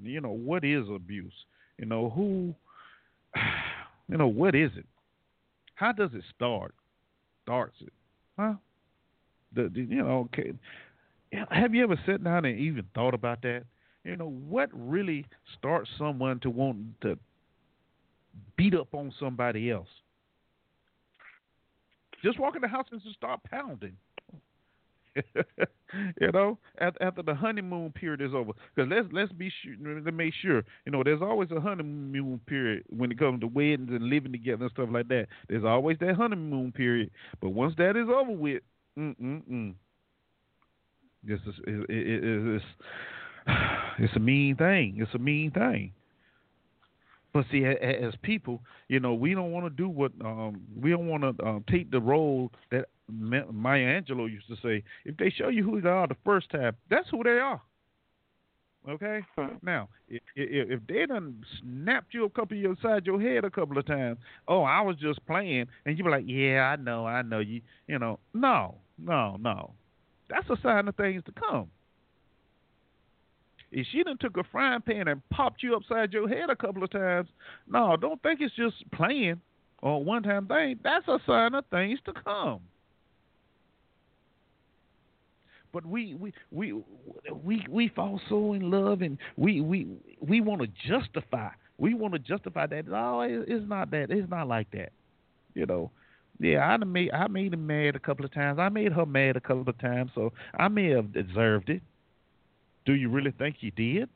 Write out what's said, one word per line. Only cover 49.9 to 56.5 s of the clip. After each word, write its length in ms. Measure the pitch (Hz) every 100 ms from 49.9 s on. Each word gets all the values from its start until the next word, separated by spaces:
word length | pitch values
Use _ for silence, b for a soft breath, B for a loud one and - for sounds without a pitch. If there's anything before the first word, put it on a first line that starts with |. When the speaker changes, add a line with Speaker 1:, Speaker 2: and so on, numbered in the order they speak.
| 147 135 - 110
Speaker 1:
um, 360 | 110 110 98 110 107
we 140 | 147
don't 180 | 175 170
wanna, 260 | 151 135 113 110
uh, 140 | 104 -
take 220 | 175 113
the 80 | 127
role 520 | 113 151 151 131 123 - -
that 140 | 127 127 _ -
Ma-, 400 | 110 110 131 87
Maya 500 | 110 127 139 127 175
Angelou 300 | 139 127 113
used 160 | 104 -
to 80 | 113
say, 220 | 120 107 - B 147
"If 120 | 151
they 120 | 190
show 200 | - 269
you 140 | 226
who 180 | 202 214
they 80 | 175
are 180 | 185 170
the 100 | -
first 260 | 196 196
time, 260 | -